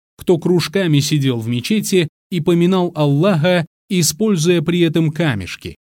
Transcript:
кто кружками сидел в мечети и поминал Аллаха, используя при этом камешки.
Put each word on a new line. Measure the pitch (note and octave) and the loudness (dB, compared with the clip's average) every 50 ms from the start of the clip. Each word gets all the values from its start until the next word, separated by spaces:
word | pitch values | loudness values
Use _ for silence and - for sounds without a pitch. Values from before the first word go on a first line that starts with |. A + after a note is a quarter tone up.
| _ _ _ | _ _ _
кто | - - - F3+ E3 | -6 -2 0 0 0
кружками | - F3 F3+ F3 D3+ - - G3 F#3+ E3+ D3 C#3+ | 2 0 0 0 0 -2 -2 -2 0 2 2 2
сидел | C3+ - D#3 D3+ C3+ C3+ B2 A#2 | 2 0 0 0 0 0 -2 -2
в | A2 A#2 | -4 -4
мечети | A#2+ B2 A#2+ - G#3+ G#3+ - - G3 F3+ E3 D3 - _ _ _ | -4 -4 -2 -2 -2 -2 0 0 0 0 0 -2 -6 _ _ _
и | F#3+ E3+ | -8 -4
поминал | D3+ F3+ F3 E3+ E3+ F3 F#3+ F#3 F3 F3 - | 0 0 2 2 2 2 2 0 0 -2 -2
Аллаха, | D3+ D3+ C#3+ C#3+ C#3+ F3+ G#3 F#3+ D3+ C#3+ F#3 F3+ F3 D#3 - _ _ _ - | -2 0 0 2 2 2 2 2 2 2 2 0 0 -2 -4 _ _ _ -4
используя | G3 F3+ D#3+ - - - G#3+ A3 G3+ E3 D3+ F3 F3 E3+ | -2 -2 0 -2 -2 0 0 0 0 2 2 2 2 2
при | D#3 F3 F3 F3 | 0 0 0 2
этом | E3+ E3 D#3+ E3+ E3 D3+ | 0 2 2 0 0 0
камешки. | D#3 - F3 D3+ A#2 G2 F#2 - - - - F2+ D2+ - | -2 -2 -2 -2 -2 -4 -6 -8 -12 -12 -14 -14 -14 -16